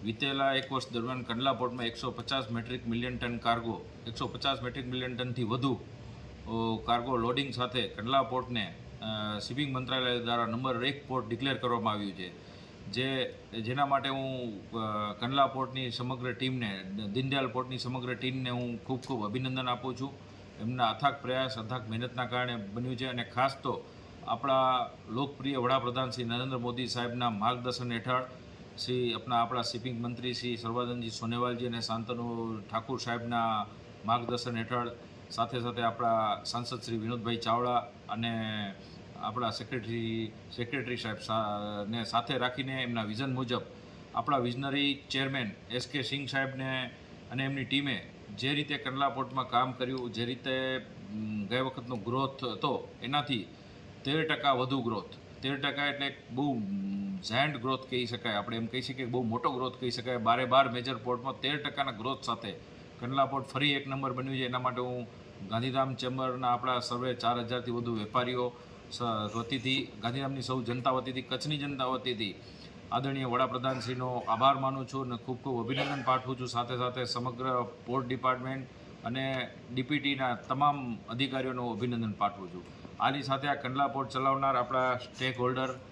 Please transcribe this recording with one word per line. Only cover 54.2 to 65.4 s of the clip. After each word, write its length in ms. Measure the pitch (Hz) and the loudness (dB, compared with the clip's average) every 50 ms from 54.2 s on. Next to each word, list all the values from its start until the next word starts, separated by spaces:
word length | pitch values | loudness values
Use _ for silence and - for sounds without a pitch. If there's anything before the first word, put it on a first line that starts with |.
| 156 156 | 4 4
ટકા 240 | 151 - - 143 | 2 4 6 4
વધુ 300 | 135 123 127 123 135 135 | 6 6 4 2 2 2
ગ્રોથ. 240 | 117 113 113 101 90 - - - - - - - | 2 2 0 0 -2 -6 -12 -16 -16 -16 -14 -4
તેર 160 | - 131 143 135 | -2 -2 0 2
ટકા 280 | 139 143 139 143 143 | 0 -2 0 0 0
એટલે 200 | 143 139 - 139 | 0 0 0 -2
એક 260 | 139 - - - - | -4 -4 -6 -12 -8
બહુ, 220 | 117 127 143 147 131 | -2 0 2 2 2
ઉમ, 640 | 117 104 95 101 98 98 98 98 101 98 98 95 92 | 2 0 0 -2 -2 -2 -2 -2 -2 -2 -2 -4 -4
જાયન્ટ 400 | 90 - 110 120 143 151 147 123 | -4 0 2 4 4 4 2 0
ગ્રોથ 320 | 113 131 135 - - - | 0 0 0 0 -2 -2
કહી 160 | 127 127 123 | 0 0 0
શકાય, 280 | 113 120 117 - 120 107 | 0 -2 -2 -2 0 0
આપણે 240 | 101 101 - 113 113 | 0 0 0 -2 -2
એમ 80 | 113 | -2
કહી 160 | 113 - 127 | 0 -2 -2
શકીએ 140 | 131 - 131 | -4 -4 -4
કે 100 | 127 135 | -4 -2
બહુ 180 | 117 120 127 123 | 0 2 2 2
મોટો 280 | 113 113 120 - 156 | 2 0 2 2 2
ગ્રોથ 280 | 135 127 127 127 127 - | 2 2 -2 -2 -2 -2
કહી 120 | 127 123 | -2 -2
શકાય. 260 | 117 - 113 - - - | -2 -2 -2 -2 -2 2
બારે 280 | 110 113 117 123 131 | 4 4 6 6 6
બાર 240 | 120 127 131 139 123 | 8 8 8 8 8
મેજર 260 | 117 123 123 135 131 | 4 -2 -2 -2 -4
પોર્ટમાં 440 | 117 110 123 123 117 120 135 127 - | -2 0 0 0 0 0 -4 -4 -2
તેર 180 | - 131 147 151 | 0 0 0 0
ટકાના 340 | - 147 - - 139 131 | -2 -4 -2 0 0 0
ગ્રોથ 320 | 120 101 110 131 135 135 - | 0 -2 -2 -2 -2 -2 -2
સાથે 300 | - 117 110 - 104 90 - - - - - - - - - | -2 -2 -2 -2 -6 -8 -8 -10 -14 -16 -16 -16 -16 -10 -6
કંડલા 260 | 120 120 135 139 135 | -4 0 4 4 4
પોર્ટ 200 | 123 127 135 123 | 4 4 -2 -2
ફરી 260 | - - 131 143 147 | -2 0 4 4 6
એક 160 | 143 139 139 135 | 6 4 2 0
નંબર 260 | 135 135 135 131 123 | -2 0 0 0 0
બન્યું 240 | 123 127 135 135 127 | 0 0 0 0 0
છે. 80 | 131 | 0
એના 140 | 123 127 127 | 2 0 2
માટે 220 | 127 127 123 127 | 2 2 2 2
હું 260 | 123 123 123 123 123 - - - - - - - | 0 0 0 -2 -4 -6 -10 -16 -16 -16 -14 -12